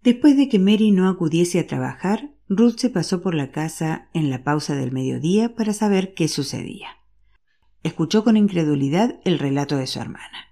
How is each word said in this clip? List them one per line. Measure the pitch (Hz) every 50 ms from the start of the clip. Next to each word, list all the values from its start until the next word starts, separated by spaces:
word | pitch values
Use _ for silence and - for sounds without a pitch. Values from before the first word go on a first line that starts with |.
Después | _ 247 233 240 - 302 277
de | 277 277 277
que | - 196
Mary | 185 196 214 208 220 214
no | 202 185 185 190
acudiese | 185 185 170 160 156 165 175 175 - 175
a | 156
trabajar, | - 143 135 127 127 135 - - 185 208 226 277 294 _ _ _ _
Ruth | 190 180 233 240 226
se | - - 240
pasó | 254 185 165 - 196 180
por | 180 185 170
la | 151 139 135
casa | - 151 156 160 - - 165 156 160 - - _
en | _ 165 156 143
la | 131 123
pausa | 127 143 147 151 147 - 147
del | 139 131 123
mediodía | 131 131 131 131 127 123 139 165 190 214 226 240 233
para | - 220 214
saber | 208 - 220 208 202 190 185 190
qué | - - 170
sucedía. | 151 - - 139 - - 117 90 - - - - - - _ _ _ _ _ _ _ _ _ _ _ _ _ _ _ _ _ _
Escuchó | 165 - - 165 160 - 220 214
con | 247 220
incredulidad | 214 208 196 185 170 160 151 147 139 139 139 147 180 226 254 339 - _
el | 190 170 -
relato | 139 139 139 143 143 139 147
de | 139 131
su | 127 - 127
hermana. | 117 - - - - - - - - _